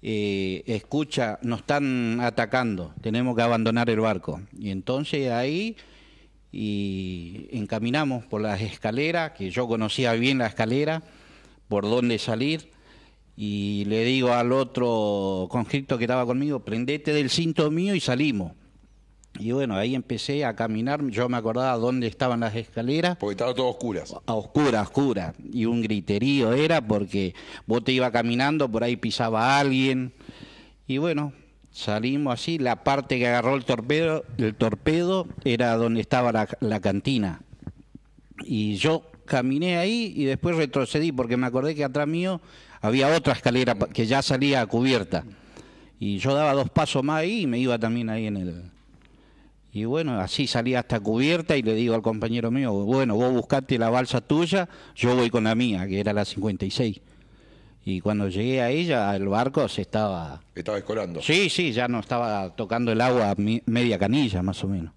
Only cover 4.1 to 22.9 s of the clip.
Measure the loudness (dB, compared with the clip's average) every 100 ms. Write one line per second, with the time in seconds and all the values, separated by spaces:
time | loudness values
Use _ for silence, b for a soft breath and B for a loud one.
4.1 | 0 -4 -10 -10 -10 -6 -6 -4 -4 -2
5.1 | -2 -2 0 -2 -2 -4 -8 B B B
6.1 | B B _ _ -6 -4 -2 -2 -4 -6
7.1 | -8 -10 -14 -10 -8 -4 -2 -2 0 -2
8.1 | -4 -6 -4 -2 -2 -4 -4 -4 -2 0
9.1 | 0 -4 -6 -8 -4 -2 0 -2 0 0
10.1 | 2 2 2 0 0 0 0 0 -2 B
11.1 | B B B B B _ -2 2 2 2
12.1 | 0 -2 -2 0 -2 -6 b b b b
13.1 | b _ -8 -6 -2 -2 -2 -2 0 2
14.1 | 2 2 2 2 2 0 0 0 2 0
15.1 | 0 0 -2 -2 -4 -2 -4 -2 -2 0
16.1 | 0 0 0 -2 -4 -4 -4 -2 -4 -2
17.1 | 0 0 0 0 2 0 2 0 -2 0
18.1 | 0 0 0 -4 -10 -20 _ -20 _ _
19.1 | _ _ -10 -4 -2 0 0 0 -2 -4
20.1 | -6 -2 -2 -2 -2 -2 -2 -2 -2 -2
21.1 | 0 0 0 0 0 0 2 0 0 -2
22.1 | -2 0 0 -2 -4 -8 -6 -2